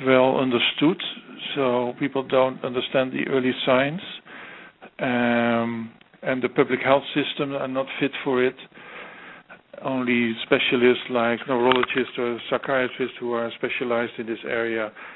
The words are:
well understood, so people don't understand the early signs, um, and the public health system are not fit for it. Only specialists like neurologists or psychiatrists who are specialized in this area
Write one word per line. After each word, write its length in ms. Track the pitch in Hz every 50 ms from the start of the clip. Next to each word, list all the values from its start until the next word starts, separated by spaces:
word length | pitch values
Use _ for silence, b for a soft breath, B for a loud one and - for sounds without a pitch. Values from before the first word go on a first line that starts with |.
| 135
well 320 | 131 131 127 127 131 131 -
understood, 640 | 135 131 120 117 - - - - 151 156 196 - - - - - - - - - - - -
so 400 | 147 135 123 123 123 123 123 123 -
people 260 | 139 139 - 139 131
don't 360 | - 135 131 131 131 131 - -
understand 480 | 135 120 127 120 - - 139 131 131 131
the 180 | 135 - -
early 220 | 139 135 127 127 117 - -
signs, 360 | 143 127 127 135 143 156 185 - - - - - B B B B B B B B B B B B B _ -
um, 920 | - 131 123 120 123 120 120 117 120 120 117 117 117 117 117 117 113 113 117 - - _ _ - -
and 200 | 160 131 127 123
the 60 | 120
public 320 | - - 139 - 131 120 -
health 200 | 131 135 139 135 - -
system 400 | 151 135 - - - 147 139 139
are 140 | 139 139 131
not 180 | 131 131 135 135 - -
fit 100 | 147 135 - - -
for 200 | 143 131 127 127
it. 120 | 127 127 - - - B B B B B B B B B B B B B B B B B B _ _ - - -
Only 480 | 135 135 131 127 123 120 120 120 113 113 113 -
specialists 600 | - 143 127 - - 143 127 120 123 123 - - -
like 300 | 123 120 117 117 117 110 -
neurologists 720 | - 135 120 120 127 131 127 123 - - 135 120 - - -
or 220 | 123 120 117 110 - -
psychiatrists 640 | 135 123 - - 139 131 127 123 - - 127 117 - -
who 120 | 123 117 120
are 180 | 117 117 117 110
specialized 560 | - - 120 - - - 123 120 117 120 113 - -
in 80 | 117
this 140 | 110 117 101 -
area 460 | 139 127 117 117 117 113 110 110 107 107 B B B B